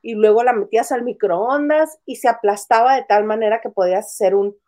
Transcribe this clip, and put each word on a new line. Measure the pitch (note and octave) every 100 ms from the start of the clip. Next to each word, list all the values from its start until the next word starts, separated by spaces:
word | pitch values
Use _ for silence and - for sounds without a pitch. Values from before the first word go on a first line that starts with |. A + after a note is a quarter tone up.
y | A3+ A3
luego | G#3+ G#3+
la | B3
metías | A3+ G3 A3 A3+
al | B3+
microondas | A#3+ - G3 E3+ A3+ C#4+ D4 D4+ D#4 - -
y | A#3
se | B3
aplastaba | A#3 G3+ G#3 - A3+ B3 C4+
de |
tal | B3 G#3 G#3+
manera | A3 G#3+ A3+
que | A3
podías | G#3 F3+ F#3 G#3
hacer | - G3
un | G3 G3+ G3+